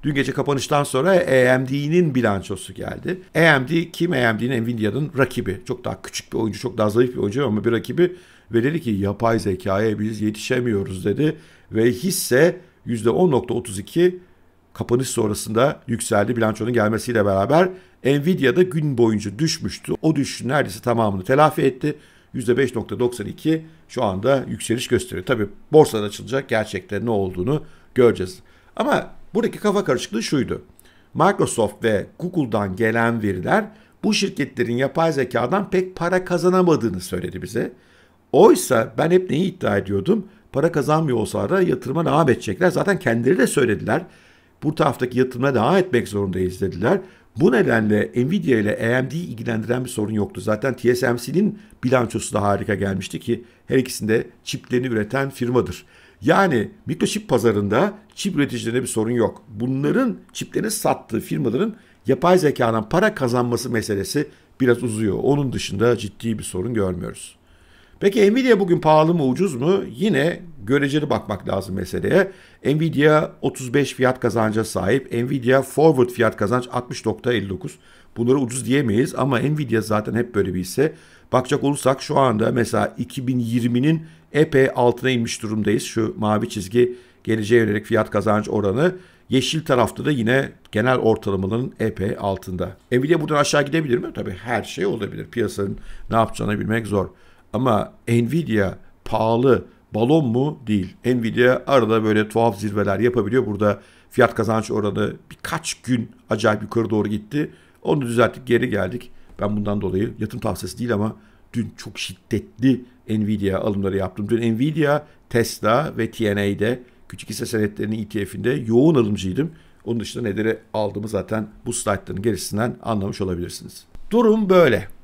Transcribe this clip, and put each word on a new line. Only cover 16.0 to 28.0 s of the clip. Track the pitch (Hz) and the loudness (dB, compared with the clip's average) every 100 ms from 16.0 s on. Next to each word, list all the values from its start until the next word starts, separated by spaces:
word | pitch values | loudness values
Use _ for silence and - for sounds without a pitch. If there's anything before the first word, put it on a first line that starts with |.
| - 104 104 120 | 0 0 2 0
bilançonun | 110 104 113 | 0 0 -2
gelmesiyle | 120 107 110 127 113 101 | 2 2 0 0 0 2
beraber. | 95 107 156 185 185 - _ 123 | 2 4 4 2 -2 -20 _ 0
Nvidia | 143 143 165 131 123 | 2 2 2 2 4
da | |
gün | 180 160 151 123 | 2 0 -2 2
boyunca | 117 107 98 101 | 2 2 -4 -4
düşmüştü. | 156 - 104 - - 160 | -4 -2 -8 -8 -8 -2
O | 160 151 | 0 0
düşüşün | 131 - 117 | -2 -6 -2
neredeyse | 143 117 104 | -2 -2 -4
tamamını | 120 117 107 98 | -2 0 0 -2
telafi | 90 135 151 - | 0 4 4 4
etti. | 139 127 147 147 - _ _ | 0 0 -6 -6 -16 _ _
Yüzde | 127 113 123 | -6 0 2
beş | 127 117 | 2 -2
nokta | 101 98 | -6 -2
doksan | 120 - 104 | -2 -2 -10
iki | - 151 160 160 - _ | -4 -2 -2 -4 -20 _
şu | - | -4
anda | 110 95 117 135 120 | -2 0 0 0 -2
yükseliş | 113 - 117 - | -10 -4 -4 0
gösteriyor. | 120 - 90 92 | 0 0 -8 -2
Tabii | 120 101 - - | -2 -2 -8 4
borsada | 156 147 113 | 6 6 2
açılacak, | 104 104 101 135 135 | -4 -8 -6 -6 0
gerçekte | 110 104 95 - 101 117 | -2 -2 -6 -6 -4 -2
ne | |
olduğunu | 107 95 85 117 147 - - - | -2 -2 -4 -2 -2 -6 -20 -4
göreceğiz. | - | 4